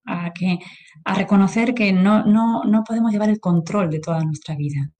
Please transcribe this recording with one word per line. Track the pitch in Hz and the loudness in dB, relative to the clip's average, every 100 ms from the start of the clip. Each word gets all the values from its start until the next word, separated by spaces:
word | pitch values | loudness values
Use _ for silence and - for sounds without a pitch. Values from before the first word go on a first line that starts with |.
| 233 | -10
a | 180 170 | -8 -8
que, | 170 185 175 - - - - - | -4 -2 -2 -6 -20 -20 -12 -4
a | |
reconocer | 196 185 202 196 220 233 | -2 2 2 2 2 -2
que | 247 208 | 0 0
no, | 185 190 214 214 | 2 4 2 4
no, | 214 226 226 - | 2 2 0 2
no | 214 | 0
podemos | 220 226 226 | 0 -2 0
llevar | 208 214 | 0 0
el | 214 | 0
control | 180 170 160 208 175 | 2 0 0 -2 -2
de | 156 | -2
toda | 160 160 160 | -4 -2 -2
nuestra | 147 - 147 | -4 -8 -6
vida, | 147 143 143 _ | -4 -4 -6 _